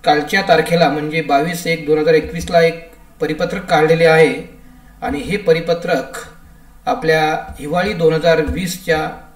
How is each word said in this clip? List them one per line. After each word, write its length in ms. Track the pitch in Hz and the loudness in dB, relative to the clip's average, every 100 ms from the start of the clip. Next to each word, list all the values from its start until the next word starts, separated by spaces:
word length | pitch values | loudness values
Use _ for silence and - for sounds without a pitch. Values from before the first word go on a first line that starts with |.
कालच्या 360 | - 151 147 202 190 | 0 0 0 -4 2
तारखेला 400 | 160 156 170 165 | 2 2 2 2
म्हणजे 320 | 151 151 160 | 0 -4 -4
बावीस 440 | 143 143 165 170 175 | 0 0 0 -4 -4
एक 180 | 165 147 | -4 0
दोन 120 | 156 | 0
हजार 160 | 156 | 4
एकवीसला 460 | 160 156 165 - 170 | 2 0 -10 0 4
एक 180 | 170 165 - - - - | 4 0 -16 -20 -20 -8
परिपत्रक 440 | 156 156 - 196 | -6 -4 -4 -6
काढलेले 420 | - 160 156 165 165 | 0 2 4 4 4
आहे 280 | 160 151 123 - - - - - - | 6 4 2 -10 -20 -20 -20 -20 -10
आणि 160 | - 143 | -8 -6
हे 160 | - - | -4 -4
परिपत्रक 800 | 170 165 170 170 180 185 - - - - - - - - - | 0 0 0 -4 -2 -4 -4 -14 -16 -20 -20 -20 -20 -10 -6
आपल्या 360 | 254 160 160 156 160 - - | -4 0 2 2 -2 -8 -14
हिवाळी 320 | 147 175 190 | -4 -2 -2
दोन 200 | 180 165 | 2 2
हजार 260 | 160 165 160 | 2 2 2
वीसच्या 560 | 147 135 185 - - 156 156 - - | 0 -4 -6 -8 -2 -2 -2 -10 -20